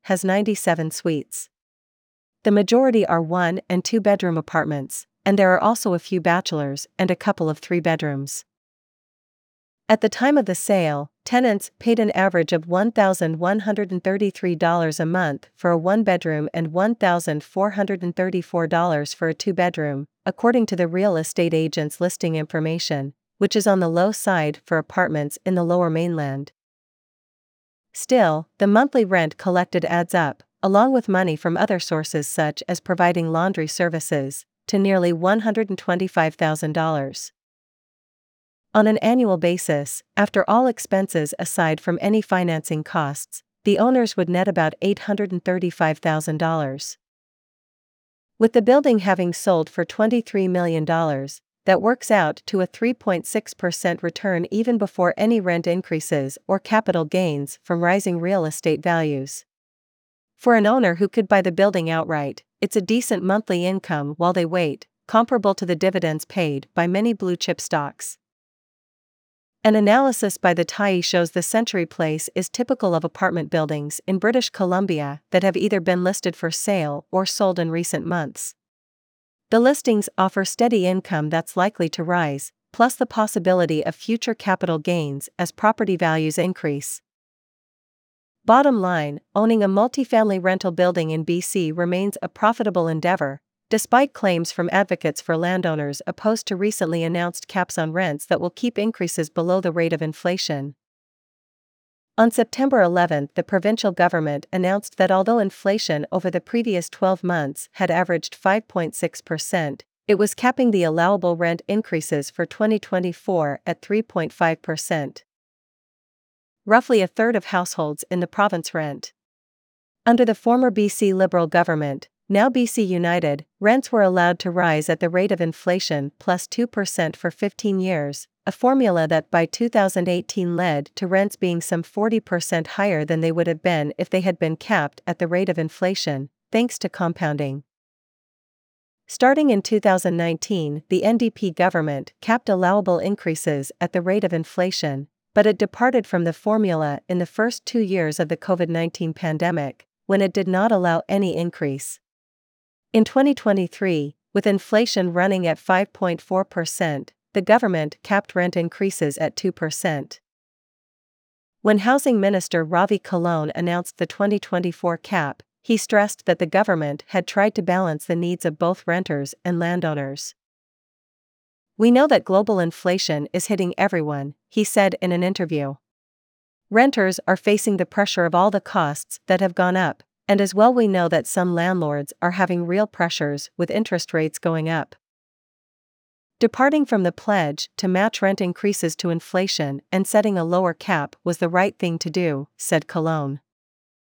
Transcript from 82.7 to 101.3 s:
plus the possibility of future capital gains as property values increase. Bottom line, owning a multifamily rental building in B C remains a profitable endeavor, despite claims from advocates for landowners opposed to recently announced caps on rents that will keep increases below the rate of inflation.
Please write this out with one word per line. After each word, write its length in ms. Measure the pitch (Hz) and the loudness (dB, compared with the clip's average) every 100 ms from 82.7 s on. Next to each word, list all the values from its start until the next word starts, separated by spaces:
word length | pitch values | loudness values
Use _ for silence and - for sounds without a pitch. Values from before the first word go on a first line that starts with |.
plus 200 | - 247 | 0 0
the 120 | - 233 | 2 -2
possibility 760 | - 214 208 175 185 165 156 | 0 -2 0 2 2 2 0
of 120 | - | -4
future 400 | - - 226 - | -6 -4 -4 -4
capital 440 | 220 - 185 175 160 | -4 -2 -2 0 -2
gains 520 | 151 175 147 139 - - | -2 -2 -2 -6 -10 -6
as 120 | 175 | -8
property 460 | - 214 220 202 180 | 0 0 0 0 0
values 400 | 170 160 156 151 | 0 0 0 -2
increase. 640 | 175 185 160 143 - - _ _ _ _ _ _ _ _ _ _ _ _ _ _ | -2 -4 -6 -6 -8 -12 _ _ _ _ _ _ _ _ _ _ _ _ _ _
Bottom 380 | - 240 285 233 | 4 6 6 2
line, 380 | 185 170 147 147 - | 0 0 -2 -6 -6
owning 280 | 202 220 226 | 0 2 4
a 40 | 202 | 2
multifamily 800 | 196 240 - 254 226 220 190 | 2 2 0 0 2 2 2
rental 280 | 180 185 185 | 0 0 -2
building 360 | 170 180 175 160 | 0 2 2 -2
in 160 | 160 | -2
B 160 | 160 175 | -2 -2
C 320 | - 196 160 | -2 -2 -2
remains 460 | 160 175 180 202 - | -2 -2 -2 -2 -4
a 80 | - | -8
profitable 580 | - 214 233 214 180 165 | -2 0 0 -2 0 0
endeavor, 540 | 160 175 185 143 139 _ _ _ | 0 0 0 -2 -6 _ _ _
despite 420 | 220 - 240 285 | -4 2 2 2
claims 400 | - 202 170 170 | 0 0 0 -2
from 160 | - 175 | -4 0
advocates 520 | 190 196 180 160 - | 0 0 0 -2 -4
for 140 | - 165 | -4 -2
landowners 640 | 175 185 175 156 143 139 - | -2 -2 -2 -2 -4 -6 -8
opposed 400 | - 214 220 - | -4 -2 -2 -2
to 80 | |
recently 480 | 185 208 - 165 170 | -2 -2 -2 -2 -2
announced 460 | 165 170 175 - - | -2 -2 -4 -6 -6
caps 300 | 196 180 - | -4 -4 -4
on 120 | 160 | -4
rents 360 | 165 180 147 - | -2 -2 -4 -2
that 140 | 175 | -2
will 100 | 175 | -2
keep 280 | - 240 220 | -4 -4 -2
increases 520 | 214 - 175 - 156 | -4 -2 -4 -4 -4
below 300 | - 170 185 | -2 0 0
the 120 | 180 | 0
rate 200 | 165 165 | -2 0
of 80 | 160 | -2
inflation. 720 | 156 151 180 185 - 143 139 - _ _ _ _ _ | -4 -4 -4 -4 -4 -6 -8 -12 _ _ _ _ _